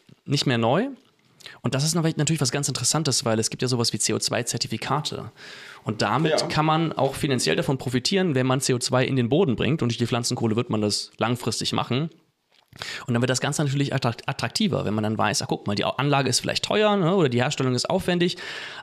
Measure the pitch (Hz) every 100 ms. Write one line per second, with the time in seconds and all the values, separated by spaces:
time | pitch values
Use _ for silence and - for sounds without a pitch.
0 | _ - - 143 147 120 113 151 269 262
1 | _ _ _ - - - 120 131 151 170
2 | 160 151 147 160 131 143 143 123 123 151
3 | 151 123 117 110 110 - 127 123 117 107
4 | - 107 - 110 123 120 - 113 - 143
5 | 151 - 107 - - - - - - 107
6 | 104 120 160 151 - 151 156 156 165 -
7 | 135 - 147 127 - 160 165 135 131 123
8 | - 190 185 127 131 127 - 123 - 127
9 | 131 135 120 147 180 107 104 160 120 117
10 | 117 120 120 123 113 107 117 107 104 101
11 | - - 110 123 - - - 110 - 120
12 | 160 - _ _ _ _ _ - - -
13 | - 117 127 131 131 147 147 139 143 131
14 | 120 - - - 117 - 214 104 95 107
15 | 107 107 104 95 - 170 - 104 - -
16 | 139 139 131 127 - - - 208 214 202
17 | 165 196 147 120 127 - 131 123 - 185
18 | 180 175 170 - - - - -